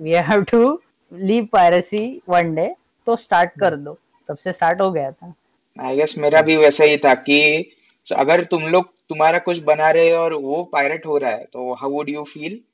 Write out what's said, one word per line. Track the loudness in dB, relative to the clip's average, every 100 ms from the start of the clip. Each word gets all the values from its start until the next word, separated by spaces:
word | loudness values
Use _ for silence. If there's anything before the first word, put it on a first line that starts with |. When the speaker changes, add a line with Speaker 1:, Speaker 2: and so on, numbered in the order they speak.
Speaker 1:
we | -2 -2
have | 2 0 2
to | 2 2 0 _ _ _
leave | -6 -2 -2 0 2
piracy | 4 2 0 -6 -6 -10 -2
one | 0 0
day, | -2 -4 -6 _ _ -4
तो | -4
स्टार्ट | 0 0 0 0
कर | -2 -2
दो, | -10 -18 _ _ -14
तब | -10
से | -10
स्टार्ट | -2 -2 0
हो | -2
गया | -2 -6
था। | -10 -20 -20 _ _ _ -12
Speaker 2:
I | -6 -2
guess | -2 -2
मेरा | 2 2
भी | 4 4
वैसा | 4 6
ही | 4 4
था | 2
कि | 2 2 2 2 0 -6 _ _ _ -6 -2
अगर | 2 0
तुम | 0 -4
लोग, | 0 0 0 _ -12
तुम्हारा | 0 0 2
कुछ | -2 -4
बना | -2 2 2
रहे | 4 4
हो | 2
और | 0
वो | -4 -6 -6
पायरेट | -4 -4 -4 -6 -4
हो | -2
रहा | -2
है, | -6 -10
तो | -12 -10 -8
how | -6 -6
would | -8 -10
you | -12 -14
feel? | -14 -14 _